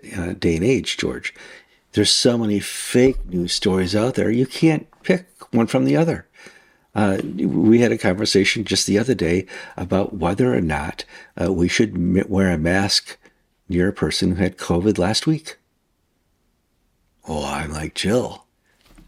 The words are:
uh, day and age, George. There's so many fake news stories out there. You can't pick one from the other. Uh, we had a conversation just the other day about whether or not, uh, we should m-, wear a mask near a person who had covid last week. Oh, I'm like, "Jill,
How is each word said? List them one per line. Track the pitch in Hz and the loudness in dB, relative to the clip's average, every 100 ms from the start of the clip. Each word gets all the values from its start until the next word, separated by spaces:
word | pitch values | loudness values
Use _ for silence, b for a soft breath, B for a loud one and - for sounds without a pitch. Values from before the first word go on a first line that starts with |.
| - 98 | -6 -8
uh, | 87 | -8
day | 95 - 80 | -2 -2 0
and | |
age, | 101 127 78 - | 0 0 -2 -6
George. | - 64 - B B B B B _ | -6 -6 -10 B B B B B _
There's | - 101 | 0 2
so | - 127 120 | 2 2 2
many | 113 104 | 0 -2
fake | - - - 123 131 127 - | -2 -8 -2 4 4 2 -4
news | 90 87 | -4 -2
stories | - 101 92 90 | -2 0 0 0
out | 104 117 | 0 0
there. | 127 98 | 0 0
You | 113 131 | 0 -2
can't | - 165 151 - _ | 2 2 2 -4 _
pick | - 185 - _ - | -2 -2 -4 _ -4
one | 117 113 | 0 2
from | 131 | 2
the | 131 143 | 2 2
other. | 165 98 - B B B B B B | 2 -2 -8 B B B B B B
Uh, | 107 104 95 | 0 2 0
we | - - - 69 107 117 | -4 -4 0 2 6 6
had | 120 | 6
a | 113 | 2
conversation | 104 92 107 101 95 - | 0 0 2 2 2 0
just | 101 95 - | -2 -2 0
the | 101 | 0
other | 117 | 2
day | 113 82 90 - B B - | 0 0 0 -2 B B -12
about | 90 95 98 | -2 -2 -2
whether | - 85 98 127 | -2 -2 0 2
or | 123 | 2
not, | 82 73 76 - - B B - | 0 -2 -6 -10 -16 B B -4
uh, | 87 | -2
we | 92 90 | 0 0
should | - 110 | 2 0
m-, | 92 87 92 - | 0 0 0 0
wear | 98 95 | 2 2
a | 85 | 2
mask | 80 95 98 - - - b b _ _ - | 0 0 0 -2 -4 -12 b b _ _ -4
near | 85 90 | 0 0
a | |
person | 98 78 - 92 | 0 -2 0 -2
who | 90 | 0
had | 90 - | -2 -2
covid | - 87 101 101 | -2 0 2 2
last | 92 110 - | 0 0 0
week. | 156 - - _ _ _ _ _ _ _ _ _ _ _ _ _ _ _ _ - | -2 -4 -20 _ _ _ _ _ _ _ _ _ _ _ _ _ _ _ _ -10
Oh, | 80 71 | -6 -6
I'm | - - | -6 -8
like, | - - | -8 -8
"Jill, | - 185 220 - - _ _ b b b b | -4 0 0 -2 -8 _ _ b b b b